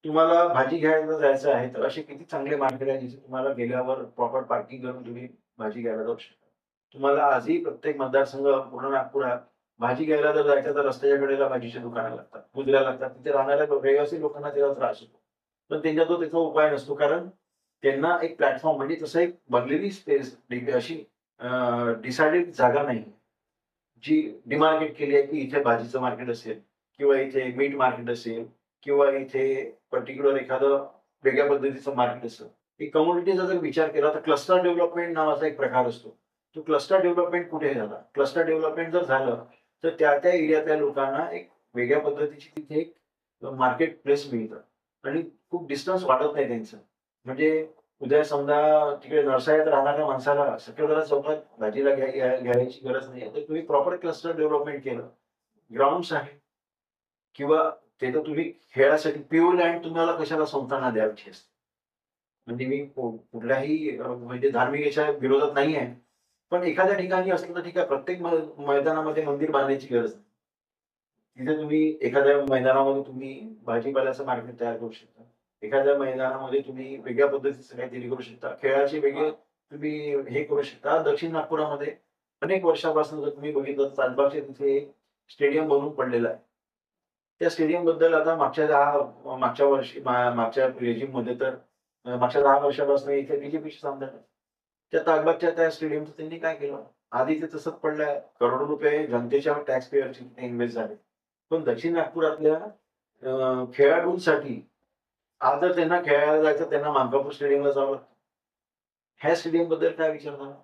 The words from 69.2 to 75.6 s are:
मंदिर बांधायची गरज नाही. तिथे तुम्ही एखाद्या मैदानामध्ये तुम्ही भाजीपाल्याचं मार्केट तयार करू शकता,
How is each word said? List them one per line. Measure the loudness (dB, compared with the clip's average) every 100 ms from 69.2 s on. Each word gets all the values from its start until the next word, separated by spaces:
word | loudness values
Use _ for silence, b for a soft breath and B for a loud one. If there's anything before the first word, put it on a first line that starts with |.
मंदिर | -2 -2 0
बांधायची | 0 0 -2 0
गरज | -2 -2 -8
नाही. | _ _ _ _ _ _ _ _ _ _ _ -8
तिथे | -2 -2
तुम्ही | 2 2 2 0
एखाद्या | 0 4 4 4 2
मैदानामध्ये | 2 4 4 4 0
तुम्ही | -4 -10 -12 -12 -16 -14
भाजीपाल्याचं | -4 -2 0 0 0 -4 -4
मार्केट | -6 -6 -8
तयार | -6 -6
करू | -10
शकता, | -12 _ _ -20 _ _ _